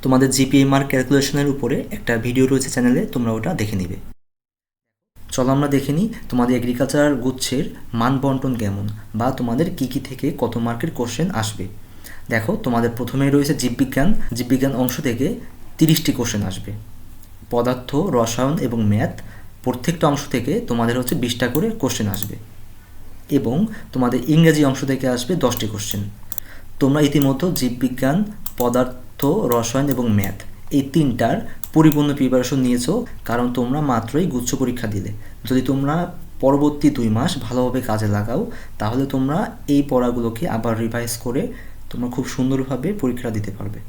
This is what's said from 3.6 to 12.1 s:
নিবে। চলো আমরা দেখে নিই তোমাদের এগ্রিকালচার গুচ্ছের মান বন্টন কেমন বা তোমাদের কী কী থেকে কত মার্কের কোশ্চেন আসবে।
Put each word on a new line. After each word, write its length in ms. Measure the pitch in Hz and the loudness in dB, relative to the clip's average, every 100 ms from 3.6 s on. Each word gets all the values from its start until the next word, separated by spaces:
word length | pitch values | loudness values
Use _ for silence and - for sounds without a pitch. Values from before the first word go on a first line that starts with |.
| 104 101 | -2 -2
নিবে। 200 | 87 95 - - _ _ _ _ _ _ _ _ _ - | -4 -6 -10 -16 _ _ _ _ _ _ _ _ _ -20
চলো 340 | - - 127 | -8 0 2
আমরা 160 | 135 143 | 2 2
দেখে 240 | 139 135 | 2 2
নিই 160 | 147 220 - - | 0 0 -4 -4
তোমাদের 260 | 123 123 127 | 0 2 2
এগ্রিকালচার 520 | 123 120 135 147 147 135 | 0 0 0 4 2 2
গুচ্ছের 480 | 127 131 - 127 - - - | -2 -4 -2 -2 -2 -6 -6
মান 200 | 110 117 135 | 0 2 2
বন্টন 320 | 135 131 139 117 | 0 0 -2 -2
কেমন 300 | 104 101 101 104 - | -2 -2 -4 -6 -8
বা 140 | 110 123 | -2 -2
তোমাদের 340 | 131 123 117 175 | 0 -2 0 0
কী 120 | - 127 | 0 -2
কী 120 | 143 | -4
থেকে 260 | - 127 139 160 | -6 -4 -4 0
কত 160 | 117 120 | -2 0
মার্কের 340 | 117 120 165 | -2 -2 -4
কোশ্চেন 360 | - 120 - 170 | -2 -4 -2 -2
আসবে। 300 | 113 107 - 95 - - - - | 0 -4 -4 -8 -10 -14 -16 -14